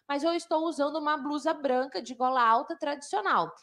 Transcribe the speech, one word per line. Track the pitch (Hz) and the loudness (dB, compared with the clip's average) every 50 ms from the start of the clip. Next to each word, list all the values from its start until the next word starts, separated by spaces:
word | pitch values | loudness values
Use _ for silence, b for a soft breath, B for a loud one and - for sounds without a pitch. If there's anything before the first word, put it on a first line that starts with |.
| B | B
mas | - 285 285 294 | -4 -2 0 2
eu | 330 339 | 2 0
estou | 339 - - 330 311 320 | 0 0 0 0 0 0
usando | 339 311 - 277 294 294 | 0 0 0 -2 -2 -2
uma | 320 302 294 302 | -2 -2 -2 -2
blusa | 294 262 285 294 294 247 320 330 | -2 -2 -4 -4 -2 -2 -2 -2
branca | 311 277 - 254 254 269 277 - 269 | 0 0 0 0 0 0 -2 -6 -8
de | 240 226 254 | -8 -8 -4
gola | 226 247 254 262 254 | -2 0 0 2 4
alta | 233 226 226 247 302 - 330 | 6 6 6 4 2 -2 -6
tradicional. | - 311 285 285 285 - - 381 415 392 370 262 196 165 156 B B | -4 -4 -4 -4 -6 -6 -4 -4 -2 0 2 2 2 2 0 B B